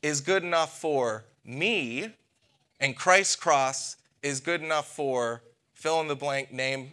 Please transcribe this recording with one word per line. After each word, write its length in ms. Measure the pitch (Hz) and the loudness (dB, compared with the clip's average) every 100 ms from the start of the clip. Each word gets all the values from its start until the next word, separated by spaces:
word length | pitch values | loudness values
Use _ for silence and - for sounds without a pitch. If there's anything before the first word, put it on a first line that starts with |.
is 180 | 151 147 | -2 0
good 240 | 139 190 | 2 2
enough 340 | 175 170 151 - | 2 2 2 -2
for 460 | 160 143 120 110 - _ - | 0 2 2 -2 -8 _ -12
me, 680 | 131 190 214 127 123 220 - _ _ _ _ _ - | -2 0 0 -2 -4 -8 -12 _ _ _ _ _ -4
and 120 | 139 | -4
Christ's 440 | 127 185 185 196 - | 0 4 6 4 0
cross 580 | 170 143 135 135 - - _ _ | 2 4 2 -2 -8 -12 _ _
is 200 | 143 135 | -6 -4
good 200 | 156 170 | -2 -2
enough 320 | 160 156 143 | -2 -2 -2
for 500 | - 139 127 120 117 - _ _ | -4 -2 0 -2 -4 -12 _ _
fill 280 | - 156 160 | -8 -2 0
in 80 | 156 | 0
the 60 | 139 | -2
blank 340 | 143 139 131 | -2 -4 -4
name 400 | 127 131 135 131 | -4 -4 -4 -8